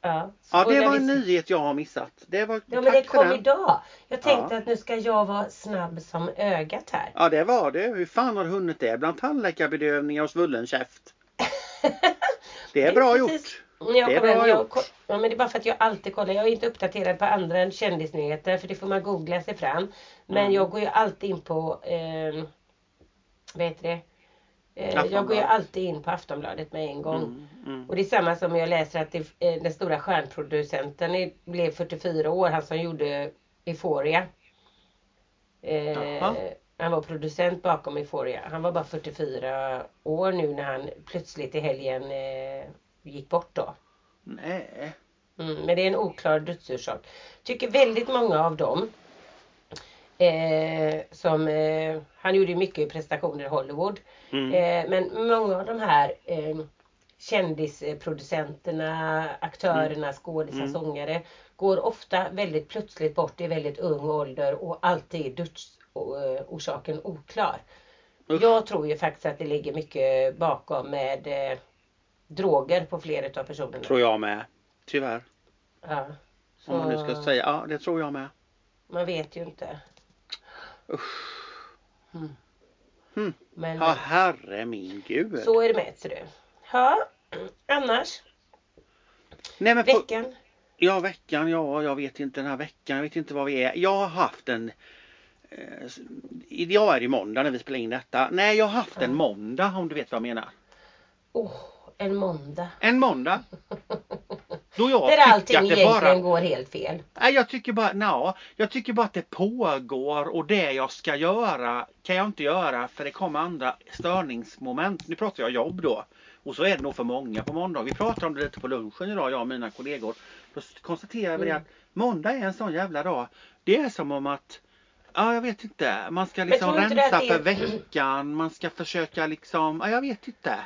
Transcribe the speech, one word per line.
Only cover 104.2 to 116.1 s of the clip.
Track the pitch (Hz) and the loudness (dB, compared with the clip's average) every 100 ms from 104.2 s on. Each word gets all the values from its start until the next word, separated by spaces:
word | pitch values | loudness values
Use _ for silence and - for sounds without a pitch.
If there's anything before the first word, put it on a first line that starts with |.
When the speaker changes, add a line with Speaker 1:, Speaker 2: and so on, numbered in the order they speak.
| _ - _ - _ - | _ -16 _ -16 _ 0
Speaker 2:
Då | 240 | 4
jag | 262 | 4
Speaker 1:
Där | 143 | 6
Speaker 2:
tycker | 302 269 | 8 10
Speaker 1:
allting | 208 - 220 | 8 8 4
Speaker 2:
att | |
det | 196 | 6
Speaker 1:
egentligen | 185 190 226 | 8 8 8
Speaker 2:
bara | 185 185 | 8 6
Speaker 1:
går | 180 170 | 4 2
helt | 175 - - | 2 -2 -4
fel. | - - 165 - - | -8 -6 -8 -10 2
Speaker 2:
Nej, | 247 | 4
jag | 277 240 | 6 2
tycker | 254 226 | -2 -4
bara, | 220 214 | 0 0
nja, | 196 208 139 156 190 - _ | 0 0 2 0 -4 -12 _
jag | 214 | -2
tycker | 262 220 | -2 -2
bara | 226 220 | 0 0
att | |
det | - - | -2 -8
pågår | - 196 247 196 139 123 131 139 147 143 170 | -2 -2 0 0 0 -4 -4 -2 -2 -2 -4
och | 151 | 0
det | 208 156 | 2 2
jag | 135 131 | 0 -2
ska | - - 143 | -4 -4 0
göra | 165 214 226 147 120 120 - _ | 2 2 0 0 -2 -4 -6 _
kan | - 185 | -2 0
jag | 208 | 0
inte | 202 | -2
göra | 143 180 165 127 123 | 0 0 0 -2 -6
för | - | -8
det | 143 | -10
kommer | - 190 147 | -6 -4 -2
andra | 170 165 135 - - | -4 -2 -4 -6 -14
störningsmoment. | - 170 185 160 117 110 - 131 127 180 180 - | -6 -2 -2 -2 -8 -10 -12 -8 -2 -2 -4 -8
Nu | 170 | -6
pratar | 208 - | -6 -2
jag | 117 | -2
jobb | 123 135 180 | 0 -2 -2
då. | 160 107 - | -2 -2 -4